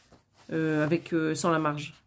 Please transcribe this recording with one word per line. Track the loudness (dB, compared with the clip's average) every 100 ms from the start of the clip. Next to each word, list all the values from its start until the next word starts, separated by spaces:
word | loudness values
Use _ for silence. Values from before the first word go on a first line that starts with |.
| _ -20 _ _ -8
Euh, | -2 0 2
avec, | 2 0 0
euh, | -2 0 0
sans | 2
la | 2
marge. | 0 -2 -8 -14